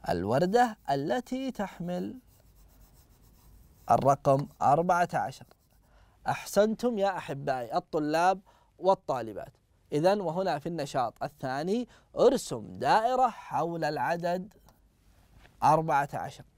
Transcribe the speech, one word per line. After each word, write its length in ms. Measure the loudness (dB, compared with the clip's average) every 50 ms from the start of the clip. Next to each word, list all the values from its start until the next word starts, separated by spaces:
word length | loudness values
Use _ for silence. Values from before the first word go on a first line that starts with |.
| -2 -2
الوردة 680 | -2 -2 0 0 0 0 0 2 2 2 2 2 -2 _ _ -4
التي 600 | -2 -2 -2 -2 -4 -4 -4 -6 -8 -6 -6 -8
تحمل 680 | -6 -6 -8 -8 -8 -10 -8 -6 -6 -6 -6 -8 -10 -14 _ _ _ _ _ _ _ _ -20 _ _ _ -20 _ _ _ _ _ _ _ _ _ _ _ _ -20 -20 -20 -20 -20 _ _ _ 2
الرقم 580 | 2 4 6 4 2 4 _ 2 2 2 2 -4 -6 _
أربعة 460 | 4 4 4 4 4 2 2 2 2 0 -2
عشر. 320 | -4 -4 -4 -8 -14 -20 _ _ _ _ _ _ _ _ _ _ _ _ _ _ _ _
أحسنتم 720 | -6 -6 -6 -6 -2 2 4 4 4 2 -2 -2 -2 0 0
يا 200 | 0 0 0 -4
أحبائي 580 | -8 -8 -10 -6 -4 -4 -4 -4 -4 -4 -4
الطلاب 640 | -6 -6 _ -4 -4 -2 0 0 2 4 2 2 0 _ _ _ _ _ _ _ _
والطالبات. 720 | 2 2 2 2 _ -4 -4 -4 -4 -6 -10 -12 -12 -14 _ _ _ _ _ _ _ _
إذن 280 | -2 2 4 4 4 4
وهنا 380 | 0 -4 -4 -2 -2 -2 -2 -4
في 100 | -4 -6
النشاط 540 | -6 -6 -6 -4 -2 -2 -2 -2 -4 -8
الثاني 680 | -10 -10 -10 _ -8 -6 -6 -4 -2 -2 -2 -2 -4 _ -14 -20 _ _ _
ارسم 640 | 4 6 6 6 4 -2 -4 -8 -8 -8 -10 -10 -4
دائرة 500 | 2 4 4 4 4 2 2 2 2 2
حول 560 | 0 -6 -14 -6 -4 -4 -2 -2 -4 -4 -4
العدد 720 | -4 -2 -2 -2 -2 -2 -2 -2 -2 -2 -4 -6 -10 _ -20 _ -20 _ _ _ _ _ _ _ _ _ _ _ _ _ -20 -20 -20 _ _
أربعة 460 | 4 4 4 4 2 2 0 0 0 -2 -6
عشر. 300 | -8 -8 -10 -12 -16 -20 _ _